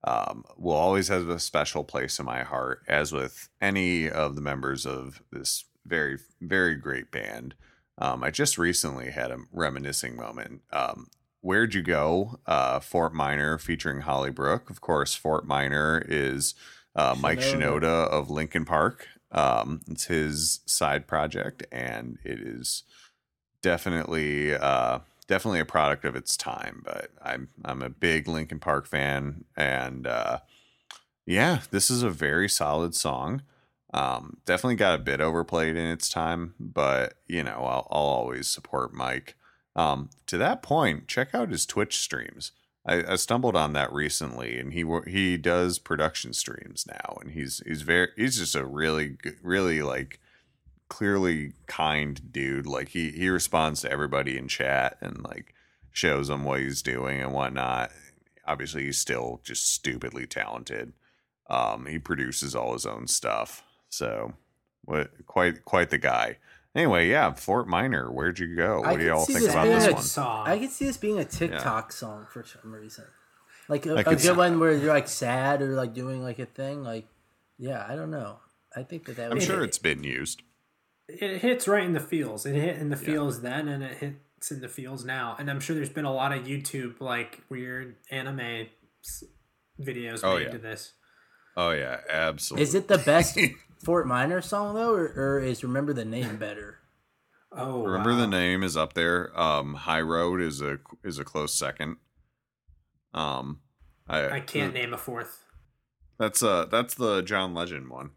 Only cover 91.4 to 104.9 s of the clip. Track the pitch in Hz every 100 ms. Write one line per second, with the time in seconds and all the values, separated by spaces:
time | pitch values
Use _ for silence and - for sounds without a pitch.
91.4 | _ - 87 78 65 64 73 78 80 76
92.4 | - - 143 175 190 190 147 156 - -
93.4 | 165 - - _ - 170 143 123 135 180
94.4 | 175 202 208 208 233 214 160 - 135 139
95.4 | 131 120 127 127 147 135 110 113 123 107
96.4 | 107 104 104 - _ _ _ _ _ _
97.4 | _ - 127 127 110 95 107 120 113 95
98.4 | 90 92 95 80 78 - 85 87 87 85
99.4 | 82 73 71 71 76 80 80 82 87 92
100.4 | 85 71 71 69 - - 101 73 69 78
101.4 | 76 - 69 - 76 - _ _ _ _
102.4 | _ _ _ - _ _ _ - 76 65
103.4 | 67 73 _ _ - _ - 78 71 139
104.4 | 139 147 143 127 120